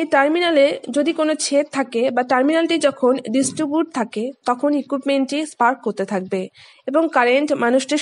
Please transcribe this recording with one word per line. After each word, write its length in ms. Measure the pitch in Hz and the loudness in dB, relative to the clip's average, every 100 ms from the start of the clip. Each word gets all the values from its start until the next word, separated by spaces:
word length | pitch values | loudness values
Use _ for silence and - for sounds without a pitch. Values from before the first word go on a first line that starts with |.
| 320 | 2
টার্মিনালে 600 | 285 277 330 349 302 285 - - | 2 4 2 2 4 4 2 -4
যদি 220 | 262 294 | -2 0
কোনো 200 | 330 311 302 | 0 -2 -2
ছেদ 300 | - 277 294 | 0 0 0
থাকে 300 | 277 262 233 262 | -2 -2 -2 -2
বা 140 | 240 | 0
টার্মিনালটি 520 | 254 262 277 320 330 330 | 0 2 2 2 0 0
যখন 360 | 285 - 247 277 - | 0 0 0 0 0
distribute 560 | 247 262 - 302 302 330 | -2 -2 -2 -2 -2 -2
থাকে, 300 | 262 233 208 240 - - | -4 -6 -6 -8 -6 -4
তখন 240 | 294 294 | 0 0
ইকুইপমেন্টটি 680 | 294 - 277 277 277 262 285 302 | 0 -2 -4 0 0 0 -4 -4
spark 320 | - 240 254 | 0 0 0
করতে 240 | 220 202 196 | -4 -4 -4
থাকবে 360 | 202 185 190 185 - - - - | -4 -4 -6 -8 -14 -20 -16 -2
এবং 160 | 277 330 | 0 2
current 360 | 285 240 262 294 | 2 2 2 2
মানুষটির 480 | 285 233 262 262 294 | 0 2 2 0 -2